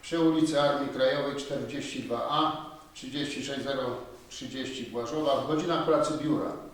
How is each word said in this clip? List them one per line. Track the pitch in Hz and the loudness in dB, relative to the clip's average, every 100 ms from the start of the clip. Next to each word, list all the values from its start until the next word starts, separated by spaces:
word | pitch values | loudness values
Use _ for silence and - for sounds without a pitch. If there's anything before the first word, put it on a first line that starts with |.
przy | - 165 | -2 4
ulicy | 165 156 156 143 | 4 6 4 4
Armii | 143 139 135 | 4 2 -2
Krajowej | 127 131 147 143 139 | 4 4 4 0 -4
czterdzieści | - 131 120 131 123 131 | -4 -4 -4 -6 -6 -8
dwa | 117 117 120 | -4 -2 2
A, | 151 156 - - - - | 2 2 0 -8 -14 -18
trzydzieści | - 131 143 - 127 | -14 -8 -6 -4 -6
sześć | 131 135 | -4 -4
zero | 127 131 123 - - - - | -2 -2 -2 -4 -8 -16 -16
trzydzieści | - 123 131 127 - | -12 -10 -8 -6 -8
Błażowa | 117 117 117 156 147 131 | -6 -6 -2 0 2 2
w | 139 | 2
godzinach | 156 170 165 | 0 2 0
pracy | 160 147 - - | 4 4 4 0
biura. | 156 - - - - | 0 0 0 -6 -12